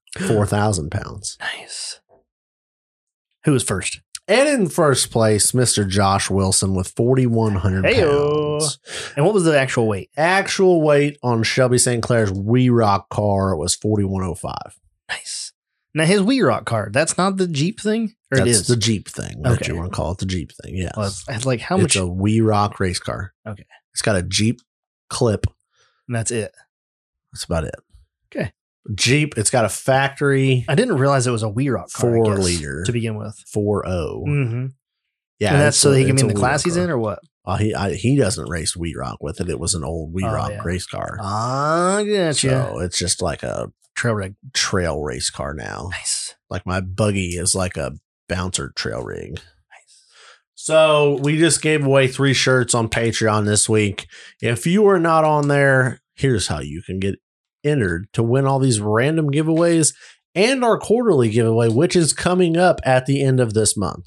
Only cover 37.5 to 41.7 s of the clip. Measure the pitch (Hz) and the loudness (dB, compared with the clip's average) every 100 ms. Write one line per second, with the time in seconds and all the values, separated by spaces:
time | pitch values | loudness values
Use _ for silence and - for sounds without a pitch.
37.5 | 92 107 71 95 92 110 139 101 85 62 | -2 -2 -2 -4 0 2 2 2 -2 -6
38.5 | 82 - 90 85 62 64 53 71 - 87 | -6 -6 -6 -8 -8 -10 -8 -8 -6 -6
39.5 | 65 82 87 67 82 78 87 110 78 - | -4 -4 -4 -6 -8 -8 -4 -4 -4 -4
40.5 | - 85 92 - - 50 - 101 104 117 | -6 -6 -6 -6 -10 -10 -8 -6 -4 -4
41.5 | 135 147 | -2 0